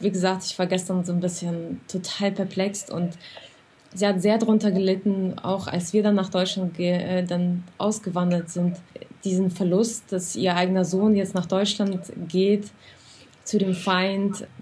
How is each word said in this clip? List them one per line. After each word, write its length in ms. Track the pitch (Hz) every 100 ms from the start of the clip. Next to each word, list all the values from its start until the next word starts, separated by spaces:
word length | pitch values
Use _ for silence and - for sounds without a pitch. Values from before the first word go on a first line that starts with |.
wie 100 | 202
gesagt, 320 | 180 185 185
ich 140 | - -
war 80 | 180
gestern 380 | 185 185 185
so 80 | 175
ein 80 | 175
bisschen 640 | 180 180 175 170 165 175 -
total 460 | 185 - - 202
perplex 560 | 196 190 190 196 202 -
und 220 | 165 175 - - - - - _ _ -
sie 140 | 180 202
hat 160 | 185
sehr 160 | 208 220
drunter 320 | 226 214 208
gelitten, 680 | 185 190 190 208 190 185 185
auch 280 | 180 190 -
als 260 | 175 175
wir 100 | 214
dann 120 | 208
nach 160 | 202 185
Deutschland 440 | 185 185 190 180
ge-, 200 | 170 175 175
äh, 280 | - 185
dann 400 | 180 175 180 175 - -
ausgewandert 720 | 202 214 185 175 180 175 170
sind, 280 | 180 175 175 - - - -
diesen 280 | 196 185 190
Verlust, 540 | 175 180 185 233 - -
dass 220 | 185 185
ihr 220 | - 185 175
eigener 300 | 185 190 175
Sohn 280 | 190 214
jetzt 200 | 202 190
nach 100 | 185
Deutschland 640 | 170 190 202 - 196 185 175 - 165
geht, 440 | 180 196 202 - - - - - - - _
zu 140 | - 214
dem 160 | 190
Feind, 720 | 180 196 185 190 196 202 202 - -